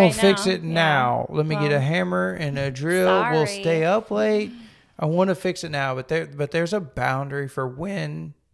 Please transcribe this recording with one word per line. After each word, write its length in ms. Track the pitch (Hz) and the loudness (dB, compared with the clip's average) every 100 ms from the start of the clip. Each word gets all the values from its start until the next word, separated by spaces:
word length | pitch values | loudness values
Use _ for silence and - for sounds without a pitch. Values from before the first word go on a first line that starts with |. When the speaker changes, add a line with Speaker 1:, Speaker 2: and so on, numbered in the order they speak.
Speaker 1:
right 100 | 185 | 6
Speaker 2:
fix 320 | - 196 196 190 | 6 4 4 2
Speaker 1:
now? 60 | |
Speaker 2:
it 80 | 180 | -2
Speaker 1:
Yeah. 100 | 165 | -2
Speaker 2:
now. 540 | 165 160 143 123 120 120 | 0 4 4 2 0 -2
Let 160 | 147 151 | -2 -2
me 100 | 156 | 0
get 160 | 147 | 2
a 60 | 143 | 2
Speaker 1:
Well, 20 | |
Speaker 2:
hammer 520 | 135 175 180 180 185 | 2 0 0 0 -2
and 220 | 180 147 143 | -2 -4 -2
a 100 | 139 | -4
drill. 380 | 127 156 180 185 190 226 | -4 0 2 4 4 2
We'll 120 | 247 147 | 2 0
Speaker 1:
sorry. 140 | 196 | 0
Speaker 2:
stay 220 | 170 160 | 0 2
up 280 | 160 214 214 | 2 0 0
late. 400 | 208 214 208 214 240 226 - _ - | -2 2 0 -2 -10 -20 -20 _ -6
I 60 | 156 | -2
wanna 280 | 170 190 | 2 2
fix 300 | 180 185 175 | 2 -2 -4
it 60 | 165 | -6
now." 260 | 147 135 131 | -4 -2 -4
But 100 | - | -2
there, 200 | 160 151 | -4 -4
but 260 | 143 143 | -6 -4
there's 200 | 165 170 | -2 0
a 60 | 208 | -2
boundary 680 | 151 - 127 131 139 139 135 | -4 -4 -2 -2 -4 -6 -6
for 180 | - 131 | -4 -6
when 680 | 131 185 196 160 156 160 - _ | -6 -8 -6 -6 -8 -12 -16 _